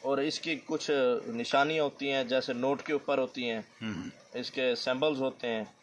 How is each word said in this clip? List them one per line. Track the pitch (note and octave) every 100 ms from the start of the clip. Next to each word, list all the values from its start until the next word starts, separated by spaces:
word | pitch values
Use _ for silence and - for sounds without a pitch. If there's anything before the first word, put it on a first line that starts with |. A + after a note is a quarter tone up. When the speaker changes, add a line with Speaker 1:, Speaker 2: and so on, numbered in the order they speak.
Speaker 1:
और | C3 C#3
इसकी | D3 D3+ E3 C#3+
कुछ | - D#3 - C#3+ B2 A#2+ -
निशानियाँ | A#2 A#2 C#3+ D3 D#3+
होती | C#3+ - C#3
हैं, | C#3 A#2+
जैसे | C3 B2+
note | A#2+ C3 C3+
के | -
ऊपर | C#3+ - C#3
होती | B2+ -
हैं, | A#2+ A2 G#2+ -
Speaker 2:
हम्म, | A2+
हम्म। | F#2 - - - A#2+
Speaker 1:
इसके | B2 C3+ B2+ A#2+
symbols | C3 B2+ D#3 C#3
होते | C3 B2+ A#2+
हैं। | A2 G#2 _